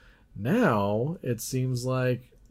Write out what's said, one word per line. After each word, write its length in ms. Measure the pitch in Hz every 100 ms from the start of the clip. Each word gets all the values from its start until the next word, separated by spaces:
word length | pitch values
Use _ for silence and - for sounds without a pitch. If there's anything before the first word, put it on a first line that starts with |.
| - - - 104
Now, 840 | 110 226 202 107 101 107 139 170
it 200 | 135 110
seems 440 | - 131 127 123 127
like 460 | 127 127 127 - - -